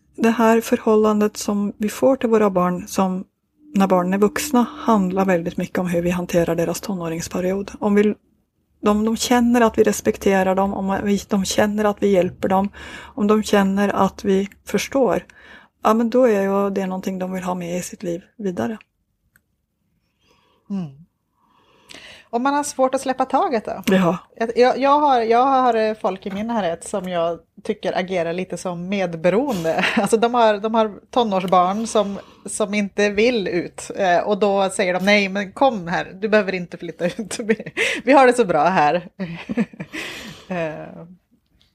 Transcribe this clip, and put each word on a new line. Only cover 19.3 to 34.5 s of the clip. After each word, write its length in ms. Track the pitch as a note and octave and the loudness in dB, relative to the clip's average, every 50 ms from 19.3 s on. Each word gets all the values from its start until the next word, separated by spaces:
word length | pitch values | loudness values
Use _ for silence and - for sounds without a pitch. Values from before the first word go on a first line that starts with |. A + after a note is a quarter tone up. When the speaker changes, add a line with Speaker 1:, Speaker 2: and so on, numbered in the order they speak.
| _ _ _ _ _ _ _ _ _ _ _ _ _ _ _ _ _ _ _ _ _ _ _ _ _ _ _ - | _ _ _ _ _ _ _ _ _ _ _ _ _ _ _ _ _ _ _ _ _ _ _ _ _ _ _ -10
Speaker 2:
Mm. 220 | G3+ F#3+ E3+ C#3+ C3+ C#3+ E3+ _ _ _ _ _ _ _ _ _ _ _ _ _ _ _ _ - - - - - - - - _ | -8 -8 -8 -8 -12 -18 -20 _ _ _ _ _ _ _ _ _ _ _ _ _ _ _ _ -20 -20 -20 -20 -20 -20 -20 -10 _
Om 140 | - A#3 B3+ | -4 -2 0
man 100 | C#4 C#4+ | 0 0
har 100 | D4 C#4+ | -2 -2
svårt 320 | - - - C4 C4 C4 | -4 -2 0 0 0 0
att 60 | C4 | -2
släppa 240 | - C4 C4 C4 C4 | -2 -2 -2 -2 -2
taget 400 | C4 - D4 F#4+ F4+ C4 G#3+ - | 0 0 0 2 0 0 -2 -4
då? 160 | - C#3+ - - | -6 -8 -6 0
Speaker 1:
Ja. 300 | - F#3+ F#3+ F#3 E3 F3+ - - _ _ | 2 2 4 4 2 0 -2 -6 _ _
Speaker 2:
Jag, 160 | - A3+ A#3 - | -6 -6 -2 2
jag, 200 | A#3 B3 B3+ - B3 | 4 4 4 4 2
jag 200 | C4+ C#4 C#4+ D4 | 2 2 4 4
har, 220 | D4+ C#4+ C4 A#3+ | 4 4 4 2
jag 240 | A3+ A3 A3+ A#3+ B3+ | 2 4 4 4 4
har, 280 | C#4 C4+ C4 B3+ B3 A3+ | 4 4 4 4 2 2
eh, 200 | A3 A3 G#3+ A3 - | 2 0 0 -2 -2
folk 240 | - G3+ F#3+ F#3+ - | -4 -4 -4 -4 -8
i 60 | G3+ | -8
min 160 | F#3+ G3+ A3 | -6 -6 -4
närhet 360 | A#3 A#3 A3 F#3+ E3 E3+ E3+ - | -4 -2 -2 -2 -2 -4 -6 -8
som 260 | - - G3 F#3 F#3 | -8 -6 -6 -4 -4
jag 300 | F3+ E3+ E3 E3+ E3+ E3+ - _ _ - - | -2 -2 -2 -2 -4 -6 -10 _ _ -10 -6
tycker 340 | - G#3 - - F3+ - | -6 -6 -4 -4 -4 -2
agerar 360 | - F#3+ F3 F#3+ F3 E3 E3+ E3+ | -2 -2 -2 -2 -2 -2 -2 -2
lite 240 | F#3 F#3 - F#3 | -4 -6 -6 -8
som 320 | E3+ - F#3 F3 E3+ F3 F#3 | -8 -8 -8 -8 -8 -6 -4
medberoende. 960 | G3+ G3 F#3 F3 E3 D#3+ D#3+ F3+ F3+ A3 C#4+ C#4+ A3+ F3+ E3 D#3+ D#3 - F#3 - | -2 -2 -2 -2 -2 0 0 2 2 2 0 0 -2 -2 -2 -2 -2 -2 -2 -2
<laughs> 40 | - | 0
Alltså 220 | A#3 G3+ F#3 A#3 | 0 0 2 2
de 160 | A3 A#3 A#3+ B3 | 2 2 2 4
har, 240 | A#3+ A3+ A3 G#3 | 4 4 4 4
de 160 | G3+ G#3 A3 A3+ | 2 -2 0 2
har 180 | A3+ A3 G#3+ F#3+ - - _ | 2 2 0 -2 -10 -12 _
tonårsbarn 800 | - B3+ A#3 G#3+ F#3+ F#3 F#3 F3+ F#3 F3+ F3 F3+ G3 A3 A3+ | 0 0 0 2 0 -2 0 4 4 4 4 4 2 -2 -2
som, 320 | A3 - G#3+ G3+ G3+ G3 - - - - _ - | 0 0 0 0 0 -2 -10 -12 -16 -20 _ -14
som 280 | G3+ - - G#3+ F#3+ G#3 | -10 -6 -4 -4 -2 0
inte 360 | G#3 G3+ F#3+ - - G#3 G#3 | -2 -2 -2 0 0 0 0
vill 380 | G3+ G3+ A3+ B3+ B3 A3 F3+ | 2 2 2 2 2 0 -2
ut. 440 | E3+ E3 F3 C#3 - - - - - - | -2 -2 -4 -4 -6 -8 -14 -14 -10 -4
Eh, 240 | - G3 F3+ F3 E3 | -2 2 2 4 2
och 200 | - - G#3+ G3 | 2 0 0 2
då 300 | G#3 G3+ | 2 2